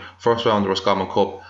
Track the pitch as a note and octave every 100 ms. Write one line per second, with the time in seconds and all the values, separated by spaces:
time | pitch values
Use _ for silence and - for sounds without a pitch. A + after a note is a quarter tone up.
0 | - - A#2 A#2 A#2+ G#2+ G2 F#2+ - F#2+
1 | F#2 - F#2 - -